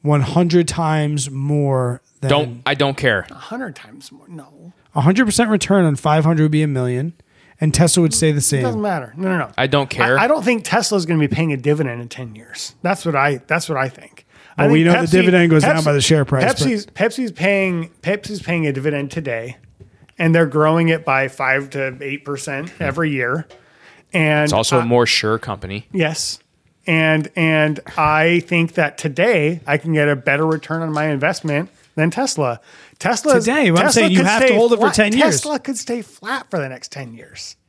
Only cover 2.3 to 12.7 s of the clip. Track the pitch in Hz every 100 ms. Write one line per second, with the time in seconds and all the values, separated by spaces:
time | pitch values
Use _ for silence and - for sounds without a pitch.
2.3 | 143 143 120 131 143 143 135 135 104 -
3.3 | - - 240 254 131 - 113 - - -
4.3 | 170 139 - 170 _ _ 160 135 190 240
5.3 | - 233 214 - 196 170 143 156 151 156
6.3 | 165 156 151 156 135 123 123 156 170 _
7.3 | _ _ _ 156 - 165 185 165 - 160
8.3 | 147 - 139 131 220 208 170 120 139 190
9.3 | 180 127 - 135 143 135 - 117 135 233
10.3 | 311 208 226 - 214 214 202 165 165 147
11.3 | - 165 139 131 151 139 120 120 - 120
12.3 | 107 113 - -